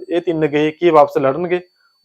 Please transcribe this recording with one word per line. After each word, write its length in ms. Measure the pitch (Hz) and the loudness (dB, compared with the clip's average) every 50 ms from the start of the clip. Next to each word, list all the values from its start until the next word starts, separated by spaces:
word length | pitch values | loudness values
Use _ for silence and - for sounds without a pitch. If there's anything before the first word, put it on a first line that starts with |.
| 185 - | -10 -6
ਇਹ 120 | 170 175 | -6 -4
ਤਿੰਨ 260 | 170 180 165 156 156 | -4 -4 -4 -2 -2
ਗਏ, 240 | 147 139 147 151 156 | -2 -2 -2 -2 -2
ਕੀ 160 | 151 _ 170 | -2 _ 0
ਇਹ 40 | 175 | 4
ਵਾਪਸ 260 | 156 151 143 143 - | 4 4 4 4 2
ਲੜਨਗੇ?" 440 | 156 139 135 135 156 180 175 175 180 180 _ _ _ _ _ _ _ _ | -2 -2 -2 -2 -2 -4 -4 -6 -6 -6 _ _ _ _ _ _ _ _